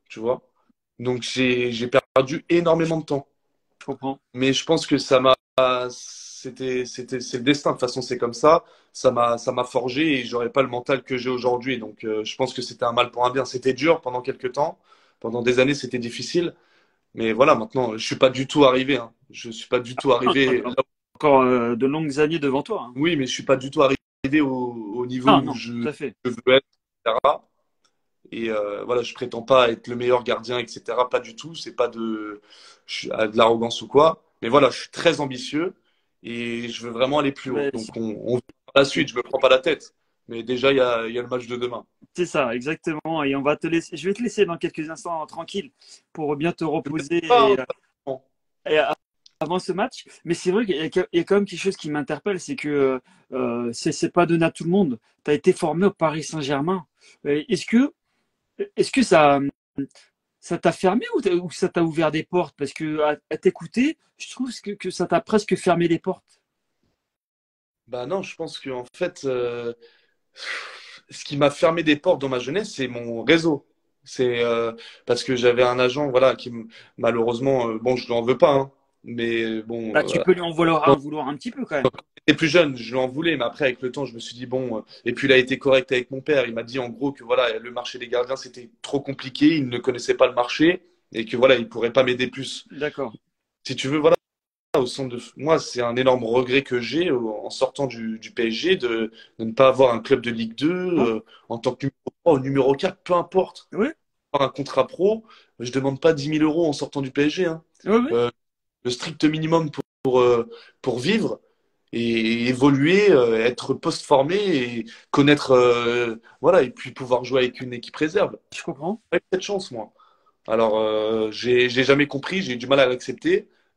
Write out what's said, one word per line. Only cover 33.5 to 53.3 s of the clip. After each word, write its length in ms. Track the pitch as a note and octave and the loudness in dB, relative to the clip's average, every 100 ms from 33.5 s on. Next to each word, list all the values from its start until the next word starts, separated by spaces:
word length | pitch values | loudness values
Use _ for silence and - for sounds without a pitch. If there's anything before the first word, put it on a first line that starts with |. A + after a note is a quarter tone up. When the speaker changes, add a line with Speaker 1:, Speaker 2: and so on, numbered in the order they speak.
| A#2 A#2 - | 4 -2 -6
Speaker 1:
ou 60 | A2 | 0
quoi. 360 | C3+ D#3+ E3 _ _ | 4 4 2 _ _
Mais 80 | A2+ | 2
voilà, 200 | C#3 B2+ | 4 4
je 100 | - | 2
suis 100 | - | -12
très 280 | - E3+ D#3 | 0 2 2
ambitieux 540 | C#3 B2+ - D3 C3 - _ _ _ _ | -2 -8 -8 -4 -6 -8 _ _ _ _
et 460 | A2+ A#2 A#2+ A#2 A#2+ | -12 -8 -6 -6 -8
je 120 | A#2 | -10
veux 80 | A#2 | -8
vraiment 280 | A2+ C3 D3 | -2 0 0
aller 120 | C#3+ | 0
plus 200 | C3+ C3+ | -4 -6
haut. 40 | C#3+ | -4
Speaker 2:
Mais 160 | C#3+ | -4
Speaker 1:
Donc, 100 | B2 | -4
Speaker 2:
c'est 180 | A2 A#2 | -8 -6
Speaker 1:
on, 220 | A2 G#2 | -6 -6
on 100 | G#2 B2 | -2 -4
verra 60 | - _ _ | -4 _ _
par 80 | C#3 | 2
la 20 | C3+ | 2
suite. 240 | E3 D3 | 0 -4
Je 60 | A#2+ | -4
me 60 | |
prends 180 | - C3 | -4 2
pas 100 | - | 4
la 100 | C3 | 4
tête. 340 | E3+ C#3+ - _ _ _ - | 2 -4 -6 _ _ _ -14
Mais 160 | A#2 | -10
déjà, 280 | A#2 B2 C3+ | -6 0 2
il 60 | C3+ | 4
y 40 | |
a, 260 | B2 A#2 A2+ | 2 0 -2
il 60 | |
y 60 | A#2 | -6
a 20 | |
le 60 | A#2+ | -6
match 180 | B2+ A#2 | -8 -6
de 120 | B2 | -6
demain. 280 | B2 A#2 - _ _ - | -6 -8 -14 _ _ -6
Speaker 2:
C'est 100 | F3 | -4
ça, 300 | D#3 B2+ B2 | 0 -2 -2
exactement. 680 | C3 D#3+ - D3+ - D#3+ | -4 -6 -4 -6 -4 -2
Et 120 | C#3 C#3 | 0 0
on 60 | |
va 160 | C#3 D3+ | 0 0
te 100 | D#3+ | 0
laisser, 300 | E3 - D3+ | -4 -4 -8
je 100 | E3+ | -4
vais 60 | |
te 80 | G3+ | -2
laisser 240 | A#3 - F3+ | -4 -2 -2
dans 120 | E3 | -2
quelques 320 | E3+ - D#3 | -6 -6 -10
instants 360 | D#3+ F3+ E3 D3+ | -10 -10 -8 -10
tranquille 460 | E3 E3 G3 C#3 _ _ - _ | -12 -12 -10 -12 _ _ -20 _
pour 220 | - D3 D3 | -8 -4 -2
bien 160 | E3 | -4
te 100 | - | -4
reposer 580 | D#3+ D#3 D3 D#3 C#3+ E3+ | -4 -4 -4 -8 -4 -2
Speaker 1:
Pas, 280 | E3 B3 A3+ | 4 6 6
Speaker 2:
et, 60 | C3 B2+ - _ _ - | 4 -2 -10 _ _ -10
Speaker 1:
pas. 160 | C3 _ _ _ _ - | -10 _ _ _ _ 0
Speaker 2:
et 80 | D3+ | 2
a-, 180 | C3+ D#3 _ _ _ - | 2 -2 _ _ _ -10
avant 180 | D#3 F3+ | -4 -4
ce 140 | - | -4
match. 320 | F3 B3+ - - - | -4 -4 -6 -20 -12
Mais 100 | D#3 | -6
c'est 180 | E3+ F3+ | -4 0
vrai 140 | F#3+ A3 | 0 0
qu'il 120 | C#3+ | -2
y 20 | |
a, 60 | D#3+ F#3 F3+ | -2 -2 0
il 60 | E3+ | 0
y 20 | |
a 40 | E3 | 2
quand 100 | G3+ | 2
même 100 | G3+ | 0
quelque 140 | E3 | -4
chose 160 | F#3+ F#3 | -4 -4
qui 140 | D#3 | -4
m'interpelle, 500 | D3 C#3+ D3 G#3 F#3 | -4 -4 -4 -4 -4
c'est 160 | - C3+ | -6 -8
que, 460 | D3 C#3+ C3+ B2+ - _ - | -2 2 2 2 -6 _ -10